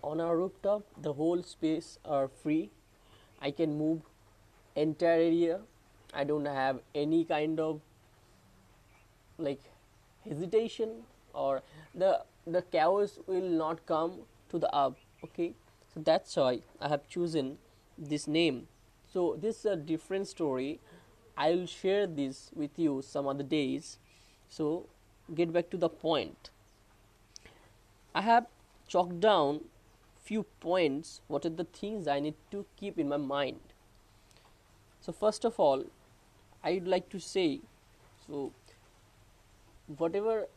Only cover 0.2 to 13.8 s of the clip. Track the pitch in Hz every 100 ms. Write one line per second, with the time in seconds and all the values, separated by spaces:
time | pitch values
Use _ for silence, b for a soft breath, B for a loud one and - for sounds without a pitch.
0.2 | 170 165 185 - 196 208 202 - 151 139
1.2 | 165 175 175 - 160 160 - - - 139
2.2 | 135 - 151 156 202 - _ _ b b
3.2 | b b 139 - 160 147 156 160 - _
4.2 | _ _ _ _ _ - 156 151 170 165
5.2 | 165 165 170 185 214 _ _ - - -
6.2 | 143 151 147 135 131 131 - 147 147 165
7.2 | 165 156 151 160 156 151 - _ - _
8.2 | - _ - - - - - - - _
9.2 | _ - 147 139 - - _ _ _ _
10.2 | - 147 175 220 226 - 220 226 226 -
11.2 | _ - 135 135 - 156 151 - 190 -
12.2 | - _ - 175 180 165 160 196 202 -
13.2 | - 185 185 165 160 165